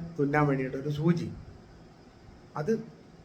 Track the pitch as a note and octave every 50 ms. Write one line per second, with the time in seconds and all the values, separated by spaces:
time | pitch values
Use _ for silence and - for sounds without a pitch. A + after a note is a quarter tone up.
0 | - - - D3 C#3+ C#3+ C#3+ D3+ D3 C#3+ C3+ C3 C3 C3 C3+ C3+ C3+ D3+ D3+ C#3+
1 | D#3+ F3 E3+ E3+ - F#2 - - - - - - - - - - - - - -
2 | - - - - - - - - - - - D3+ D#3 G#3 A3 - - - - -
3 | - - - -